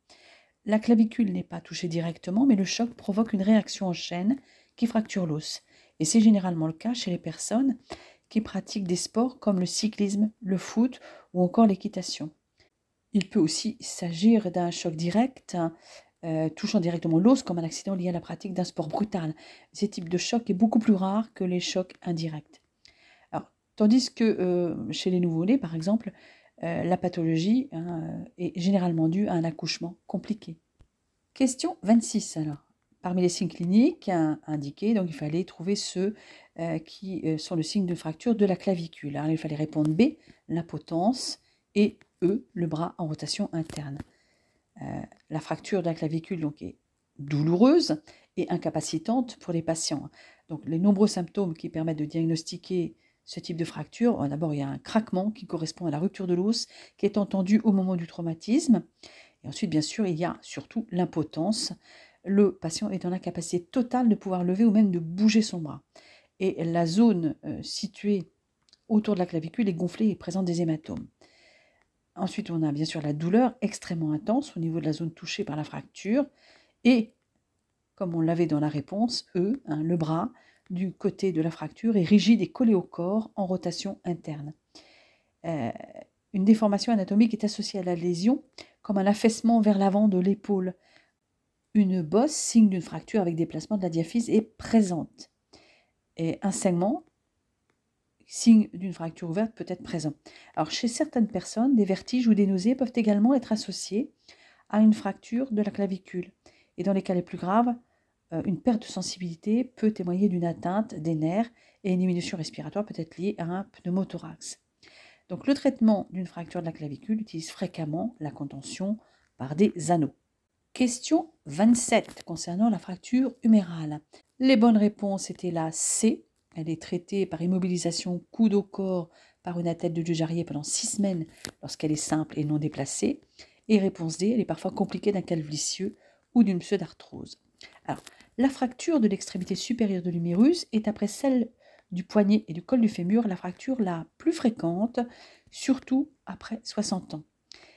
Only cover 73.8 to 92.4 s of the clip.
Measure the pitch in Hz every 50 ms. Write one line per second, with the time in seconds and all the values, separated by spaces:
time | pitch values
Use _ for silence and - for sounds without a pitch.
73.8 | - - 180 160 160 151 151 151 - - 220 262 - - - 185 165 165 160 165
74.8 | 151 156 151 151 170 165 160 - - 156 - - 202 - 143 151 147 - - 147
75.8 | - - - - - 190 226 277 277 - _ _ _ _ _ _ _ _ _ _
76.8 | - 240 247 233 220 - _ _ _ _ _ _ _ _ _ _ _ _ _ _
77.8 | _ _ _ - 196 175 170 165 160 160 170 165 175 160 156 147 147 151 147 151
78.8 | 139 - 190 202 226 240 240 - - _ - 185 175 202 254 277 - - 156 151
79.8 | 156 165 180 170 160 151 160 165 196 254 - _ _ _ _ _ _ - 185 175
80.8 | 190 185 160 - - 202 190 - - 190 175 156 160 165 160 - 156 156 - -
81.8 | - 226 220 202 170 156 208 208 170 202 233 196 185 - - - 262 226 214 180
82.8 | 180 - - - 170 180 202 220 214 - _ - 196 180 185 180 - 180 170 -
83.8 | - 196 196 - - 175 170 160 - - 151 151 143 147 - _ _ _ - -
84.8 | - _ _ _ _ _ _ _ _ _ _ _ - 165 160 147 117 117 - -
85.8 | - - - - - - _ _ _ _ - 196 190 202 220 220 220 208 202 196
86.8 | - - 233 208 185 - 202 208 240 226 233 208 - 208 - - 208 - - 196
87.8 | 180 180 175 170 160 180 175 165 185 226 269 - - _ _ - - - _ _
88.8 | - - 202 196 190 202 208 - - 226 220 - - 226 233 233 208 214 202 196
89.8 | 196 196 185 202 214 214 185 180 180 196 196 196 - - 202 190 185 185 180 _
90.8 | _ _ _ _ _ _ _ _ _ _ _ _ _ _ _ _ _ _ - 214
91.8 | 202 185 185 185 165 147 175 208 254 311 - -